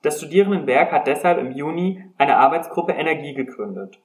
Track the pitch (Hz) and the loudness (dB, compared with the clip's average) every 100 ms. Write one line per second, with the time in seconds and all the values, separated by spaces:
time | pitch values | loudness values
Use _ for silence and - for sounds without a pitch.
0 | 151 151 151 180 196 190 135 131 - 151 | -2 -4 0 2 2 0 2 2 4 2
1 | 131 143 180 170 127 131 147 170 185 185 | 0 0 2 2 -2 -6 -6 -2 -2 -4
2 | - _ 170 - 170 165 165 - - - | -12 _ 2 6 4 4 -4 -6 -4 -2
3 | 160 156 143 135 123 - 104 95 98 - | -2 -2 -6 -8 -8 -8 -10 -10 -12 -16